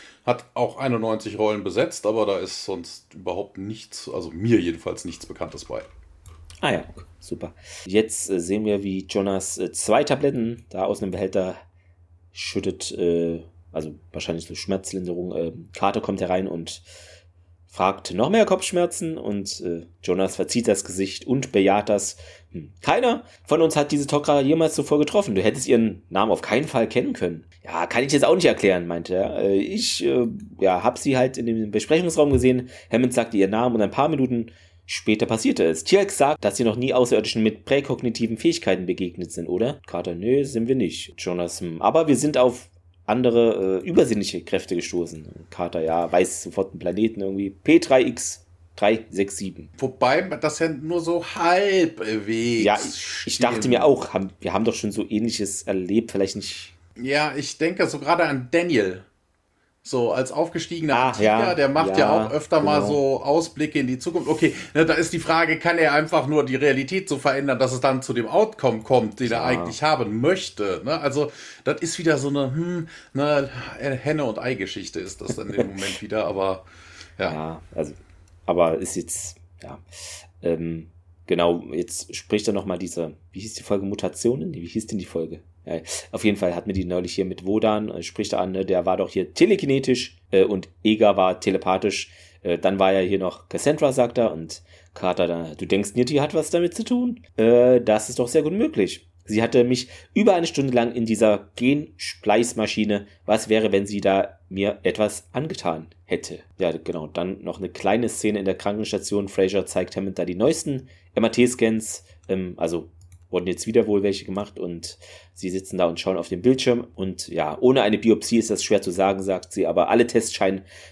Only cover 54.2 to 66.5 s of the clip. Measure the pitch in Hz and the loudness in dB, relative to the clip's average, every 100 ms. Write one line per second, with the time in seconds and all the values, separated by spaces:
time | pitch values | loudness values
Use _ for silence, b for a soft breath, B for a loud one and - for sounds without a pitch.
54.2 | 95 - 87 98 113 - 104 104 - 104 | -4 -6 -4 0 0 0 -4 -4 -2 -2
55.2 | 117 107 98 - - 95 90 110 117 101 | -2 -2 -4 -6 -4 -4 0 0 0 0
56.2 | 95 104 - - - - _ - 127 143 | -2 -2 -10 -12 -16 -20 _ -10 -2 0
57.2 | 151 135 - - 165 185 170 143 135 170 | 0 -4 -8 -4 -2 0 -2 -2 0 2
58.2 | 160 139 123 165 175 127 95 92 - _ | 2 0 0 0 2 2 0 -4 -14 _
59.2 | _ _ _ _ _ _ - 127 120 127 | _ _ _ _ _ _ -6 -2 0 0
60.2 | 127 147 165 175 - 170 156 123 131 110 | -2 -2 -4 -4 -8 -4 0 2 2 4
61.2 | 107 110 113 156 139 147 165 - 113 110 | 4 4 2 2 2 2 2 4 4 4
62.2 | 110 147 - 160 147 147 202 147 135 127 | 0 -4 0 2 4 2 2 2 2 0
63.2 | 143 160 160 - 151 151 127 127 180 170 | 2 0 0 -4 -2 0 -2 -2 -4 -2
64.2 | 139 156 151 B B 151 160 151 165 165 | -2 2 2 B B 2 4 2 0 -2
65.2 | 165 165 160 160 170 170 156 151 151 160 | 2 2 2 0 0 4 4 4 2 0
66.2 | 131 147 127 | 2 2 2